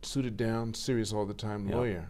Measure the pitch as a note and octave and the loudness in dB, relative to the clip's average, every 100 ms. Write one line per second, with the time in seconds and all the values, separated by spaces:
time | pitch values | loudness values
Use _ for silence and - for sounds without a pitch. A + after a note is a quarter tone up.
0 | - C#3 B2+ G#2 A2+ A2+ A#2 - - B2 | -2 0 0 0 0 2 0 -4 2 2
1 | G#2+ G#2+ G2+ G2+ G#2+ G#2 G2+ G#2 B2 F2+ | 2 0 0 -2 -4 -2 0 2 2 0
2 | E2+ | -6